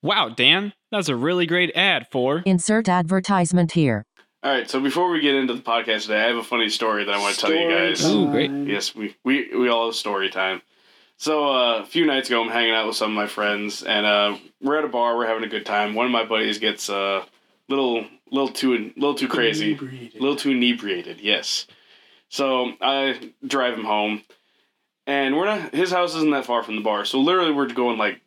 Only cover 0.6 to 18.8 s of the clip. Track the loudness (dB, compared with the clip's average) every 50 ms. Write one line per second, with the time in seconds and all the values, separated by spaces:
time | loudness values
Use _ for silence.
0.6 | 2 -4 -8 _ _ _ -4 -2 0 0 -2 0 0 0 0 0 0 0 2 0
1.6 | 0 0 2 2 2 2 2 0 -2 -4 -2 0 0 2 0 0 2 2 2 2
2.6 | 2 2 0 0 2 2 2 2 2 2 0 -2 0 0 2 2 2 2 4 2
3.6 | 2 2 2 2 2 4 2 0 -4 _ _ _ _ _ _ _ -2 0 0 0
4.6 | -2 -2 -4 -2 -2 0 0 2 0 2 2 2 2 2 2 2 2 0 -4 -4
5.6 | -2 -2 -2 0 0 0 -2 -2 -2 -2 0 2 2 2 0 -2 -4 -4 -2 -2
6.6 | 0 -2 -2 -2 0 0 0 0 -2 -2 -2 -2 0 -2 -2 -2 0 0 0 2
7.6 | 2 2 2 2 2 0 0 0 0 2 2 2 2 2 2 0 0 0 -2 -4
8.6 | -4 -4 -4 -4 -4 -6 -8 -8 -10 -10 -10 _ _ -2 -2 -2 -2 -4 -2 0
9.6 | 0 2 2 0 0 -2 -4 -6 -6 -4 -4 -2 -4 -4 -2 -2 -2 -2 -4 -6
10.6 | -10 _ _ _ _ _ _ _ _ _ _ _ -4 -2 0 2 2 2 2 4
11.6 | 4 2 2 0 -2 -4 0 2 2 4 2 2 0 0 2 2 2 2 2 2
12.6 | 2 2 2 2 0 0 0 0 -2 0 0 0 -2 -2 -2 -2 0 0 0 -2
13.6 | -4 -6 -8 -8 -4 -2 0 2 4 4 4 4 4 2 0 -4 -10 -20 _ _
14.6 | -2 -2 0 0 -2 -2 -2 0 0 2 2 0 0 0 0 -2 -2 -4 -6 -6
15.6 | -4 -2 0 0 0 0 0 0 0 2 2 0 0 0 0 0 0 0 -2 0
16.6 | -2 -2 -2 -2 -6 -4 -2 -2 0 0 0 -2 -4 -8 _ _ _ _ _ _
17.6 | _ -4 -2 0 2 0 0 -2 -4 -8 -16 _ _ _ -2 -2 -2 -2 -2 0
18.6 | 2 2 2 2